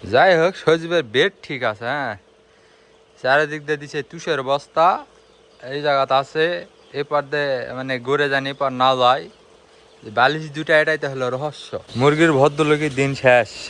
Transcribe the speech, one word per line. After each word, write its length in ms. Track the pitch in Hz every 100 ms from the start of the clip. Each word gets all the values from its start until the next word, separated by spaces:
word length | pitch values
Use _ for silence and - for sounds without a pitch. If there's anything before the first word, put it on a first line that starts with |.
| -
যাই 180 | 117 180 170
হোক, 140 | 165 190
সজীবের 400 | - 165 165 170 135
বেড 180 | 107 185 - -
ঠিক 160 | 139 120
আছে, 140 | 107 120
হ্যাঁ। 200 | 143 131 101 _ _ _ _ _ _ _ _ _ _
চারিদিক 400 | 131 139 151 156 147
দিয়ে 120 | 151
দিছে 180 | 143 151 139
তুষের 300 | 170 175 147 131
বস্তা, 380 | 139 - - 170 226 285 _ _ _ _ _ 127
এই 60 | 143 147
জায়গাতে 300 | 139 135 131
আছে, 240 | 131 160 160 175 180 _ _ 143
এপার 220 | 147 147 139
দিয়ে 220 | 147 143 131 - 127
মানে 160 | 131 131 120
ঘুরে 200 | 143 143
যান, 140 | 139 135
এপার 180 | 135 139 127
না 80 | 127 131
যায়। 220 | 123 135 170 - _ _ _ _ _ _ - 107
বালিশ 280 | 127 156 156 143
দুটা, 180 | 156 156
এটাই 180 | 156 156
তো 40 | 147
হলো 120 | 131 127 127
রহস্য। 340 | 147 147 - - - 113
মুরগির 320 | 135 151 165 139
ভদ্রলোকের 540 | 147 143 151 151 151 131
দিন 120 | 139 135
শেষ 300 | 131 123 110 -